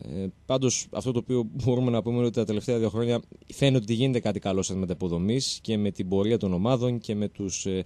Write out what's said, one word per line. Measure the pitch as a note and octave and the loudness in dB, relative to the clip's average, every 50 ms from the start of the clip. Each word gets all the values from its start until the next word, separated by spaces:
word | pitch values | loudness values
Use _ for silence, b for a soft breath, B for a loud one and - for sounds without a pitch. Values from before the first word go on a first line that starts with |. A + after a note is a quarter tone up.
| - A1+ | -12 -10
Ε, | C#2+ F#2+ F#2+ F#2 - _ - | -8 -6 -6 -6 -8 _ -4
πάντως, | - C3 C3 C3 B2 - - - - - | -2 0 2 2 0 0 -2 -6 -8 -8
αυτό | G2+ - C3 A#2+ | -6 -4 -2 -2
το | A#2+ | -2
οποίο | - - B2+ B2 A2+ G#2+ - | -2 0 -2 -2 -2 -2 -6
μπορούμε | C#3 A2+ C3 B2 B2 B2+ B2 | -2 0 0 2 2 2 2
να | A#2 A2 F#2+ | 0 0 0
πούμε | A#2 A#2+ | 0 0
είναι | A#2+ A#2+ | 0 0
ότι | A#2+ G2+ | 0 0
τα | A#2 A2 | 0 0
τελευταία | A2 G#2+ G#2 - - A#2+ A#2 | 0 -2 -2 -2 0 0 0
δύο | A2+ G#2 | 0 0
χρόνια | G#2 A2+ A#2+ A#2 A#2+ A#2 - - - - - - - | 0 0 0 0 0 0 -2 -8 -16 -20 -20 -18 -2
φαίνεται | - C#3 C#3 C3 C3 G#2 | 2 4 6 6 4 4
ότι | G#2+ A#2+ | 2 0
γίνεται | A2+ C3 C3+ B2 A#2 | 2 2 2 2 2
κάτι | - G#2+ F#2+ G2+ | 0 0 -2 0
καλό | - G2+ F#2+ F#2+ F#2 | 0 0 0 2 0
σε | - F#2 | 0 -2
θέματα | F#2+ F#2+ F2 F2+ | -2 -2 -2 -2
υποδομής | - F#2+ F2 E2+ E2+ F2+ G#2 A#2+ C3+ C3 - - - - | -2 -2 -2 0 2 2 2 2 0 0 -2 -6 -6 -4
και | - A2 G#2+ | -2 0 0
με | G#2 G2+ | 0 0
την | F2+ - G2 F2+ | -2 -2 -2 0
πορεία | G2 G2 G2+ A2 A#2 G2+ | 2 2 4 4 2 2
των | G#2 F#2+ F2+ | 2 0 0
ομάδων | F2 G2 A#2+ C3+ A#2+ B2 B2+ A#2+ A2+ | 2 2 2 2 2 2 0 -2 -2
και | - - G#2+ | -4 -4 -4
με | G#2 G#2 G2 | -2 -4 -4
τους, | - - G2+ F#2 - - - | -4 -6 -6 -4 -4 -4 -4
ε, | G2 F#2+ F#2+ F2+ | -2 -2 -2 -2